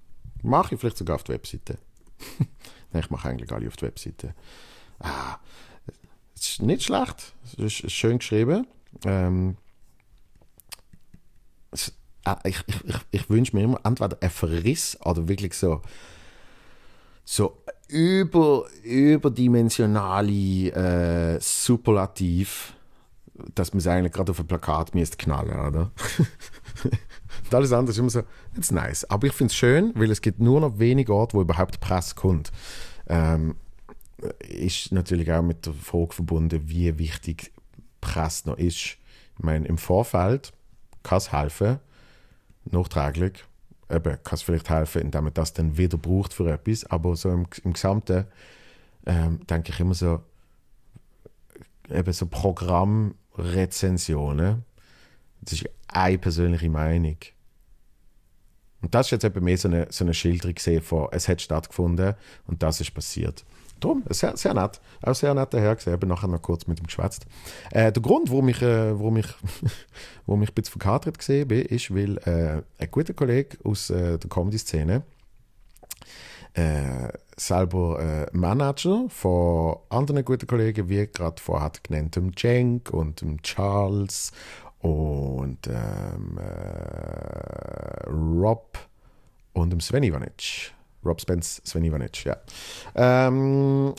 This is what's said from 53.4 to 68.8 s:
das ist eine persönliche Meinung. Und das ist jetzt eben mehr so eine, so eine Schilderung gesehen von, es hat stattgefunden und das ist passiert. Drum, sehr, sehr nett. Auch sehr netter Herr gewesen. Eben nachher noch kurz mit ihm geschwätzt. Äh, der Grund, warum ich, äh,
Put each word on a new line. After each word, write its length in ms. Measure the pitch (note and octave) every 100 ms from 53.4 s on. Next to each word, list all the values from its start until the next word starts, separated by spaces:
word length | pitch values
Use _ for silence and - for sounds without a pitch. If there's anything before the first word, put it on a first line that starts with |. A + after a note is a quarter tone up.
| F2 F#2 F#2 - F#2+ F2+ - D2 D2 C#2+ F#2 A#2 - _ - - - - _ -
das 140 | G2
ist 140 | D#2 - - -
eine 300 | - F#2 F#2
persönliche 520 | F#2+ E2 F2 E2+ E2
Meinung. 460 | D2+ D#2 E2+ D#2+ D2+ - _ - _ _ - _ _ - _ _ _ _ _ _ -
Und 120 | F2
das 140 | A#2 -
ist 20 |
jetzt 140 | A2+
eben 200 | A2 F#2
mehr 140 | F2 F#2
so 80 | F#2
eine, 200 | E2+ -
so 140 | -
eine 100 | F2+
Schilderung 400 | E2 E2+ E2+ F2
gesehen 280 | E2 - E2
von, 260 | - D#2+ D2
es 160 | - -
hat 140 | E2+
stattgefunden 720 | - D#2 - - F2 F2 F#2+ G#2 - - -
und 160 | E2
das 180 | D#2 D#2+
ist 140 | E2+
passiert. 500 | - - D#2+ D2+ - - - - -
Drum, 240 | - C#4+ G3
sehr, 260 | - F3 -
sehr 180 | F#3+
nett. 260 | G#2+ G2+ - - -
Auch 120 | -
sehr 200 | C3 C#3+
netter 260 | C#3 C3+ A#2+
Herr 140 | G#2+
gewesen. 200 | A2 -
Eben 140 | F2 F#2+
nachher 200 | F2 F#2+
noch 140 | E2
kurz 240 | - E2 -
mit 140 | E2
ihm 60 | E2
geschwätzt. 400 | - F2 - - - - - -
Äh, 220 | - A2
der 100 | A#2+
Grund, 280 | A#2 D4 D#4+
warum 180 | C3 C3
ich, 140 | A#2+
äh, 360 | B2 A2+